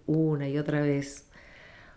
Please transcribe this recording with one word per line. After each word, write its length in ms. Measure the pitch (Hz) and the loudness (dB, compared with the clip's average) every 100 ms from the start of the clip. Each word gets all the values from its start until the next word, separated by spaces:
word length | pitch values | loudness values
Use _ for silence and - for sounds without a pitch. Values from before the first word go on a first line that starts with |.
| - | -2
una 420 | 156 160 147 139 | 2 2 0 -2
y 80 | 143 | -2
otra 240 | 147 147 | 0 0
vez 460 | 147 143 139 - - - - - - - - | 2 0 -2 -10 -18 -20 -20 -20 -20 -20 -20